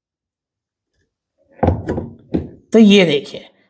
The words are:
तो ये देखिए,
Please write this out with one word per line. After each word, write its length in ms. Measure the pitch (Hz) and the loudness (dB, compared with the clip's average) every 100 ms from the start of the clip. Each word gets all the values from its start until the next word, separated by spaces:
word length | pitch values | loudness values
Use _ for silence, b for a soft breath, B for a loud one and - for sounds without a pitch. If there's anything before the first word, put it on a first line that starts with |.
| _ _ _ _ _ _ _ _ _ _ _ _ _ _ _ - - - - - - - _ - - - _ | _ _ _ _ _ _ _ _ _ _ _ _ _ _ _ -6 -4 -4 -6 -10 -12 -20 _ -10 -10 -18 _
तो 100 | 220 | 4
ये 260 | 214 202 175 | 4 4 2
देखिए, 420 | 143 - - - _ | -2 -6 -18 -20 _